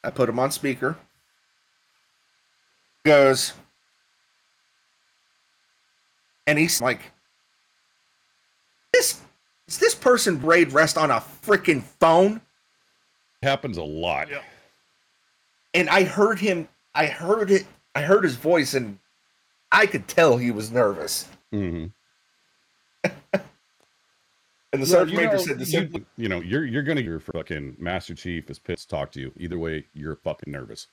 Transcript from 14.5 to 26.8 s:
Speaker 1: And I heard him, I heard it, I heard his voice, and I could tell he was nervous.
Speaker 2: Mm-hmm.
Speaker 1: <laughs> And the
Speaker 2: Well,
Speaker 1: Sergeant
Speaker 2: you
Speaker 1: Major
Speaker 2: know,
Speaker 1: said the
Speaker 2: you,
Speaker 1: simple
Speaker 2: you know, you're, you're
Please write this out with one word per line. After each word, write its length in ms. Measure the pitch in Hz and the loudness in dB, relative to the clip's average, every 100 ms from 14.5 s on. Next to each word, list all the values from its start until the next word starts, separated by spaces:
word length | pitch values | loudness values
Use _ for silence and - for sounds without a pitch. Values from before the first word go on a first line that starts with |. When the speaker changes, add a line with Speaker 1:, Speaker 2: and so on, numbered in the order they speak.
| _ _ _ _ _ _ _ _ _ _ _ _ | _ _ _ _ _ _ _ _ _ _ _ _
Speaker 1:
And 160 | 175 165 | -2 2
I 140 | 214 | 2
heard 360 | 180 190 208 196 | 2 2 2 2
him, 280 | 208 175 156 _ _ | -2 -2 -6 _ _
I 140 | 151 151 | -2 -2
heard 420 | 139 170 220 196 | -4 -2 0 2
it, 140 | 190 - _ _ 131 | 2 0 _ _ -6
I 60 | |
heard 220 | 147 202 | 2 4
his 120 | 175 120 | 2 -2
voice, 380 | 147 175 135 135 | 0 2 2 -4
and 240 | 113 98 _ _ _ _ _ _ _ | -6 -14 _ _ _ _ _ _ _
I 160 | 185 208 | 2 2
could 200 | 131 - | 0 -2
tell 300 | - 165 123 | 4 4 4
he 140 | 123 | 0
was 200 | 107 110 | -4 -4
nervous. 560 | 120 107 90 76 - - - _ | 0 0 0 -6 -8 -10 -20 _
Speaker 2:
Mm-hmm. 360 | 104 92 85 82 _ _ _ _ _ _ _ _ _ _ _ | -6 -4 -6 -10 _ _ _ _ _ _ _ _ _ _ _
Speaker 1:
<laughs> 80 | - - _ - - _ _ _ _ _ _ _ _ _ _ _ _ | -8 -8 _ -8 -8 _ _ _ _ _ _ _ _ _ _ _ _
And 100 | 139 | -4
the 80 | 135 | 4
Speaker 2:
Well, 140 | 175 165 | 4 4
Speaker 1:
Sergeant 60 | 170 | 0
Speaker 2:
you 40 | 165 | 0
Speaker 1:
Major 120 | 190 | 0
Speaker 2:
know, 60 | 170 | -2
Speaker 1:
said 100 | 127 | -6
the 40 | |
Speaker 2:
you, 60 | 127 | -2
Speaker 1:
simple 300 | - 165 170 - - | -2 -2 -8 -14 -8
Speaker 2:
you 100 | 110 | -6
know, 140 | 90 | -6
you're, 240 | 87 131 147 | -4 -6 -4
you're 180 | 123 | -6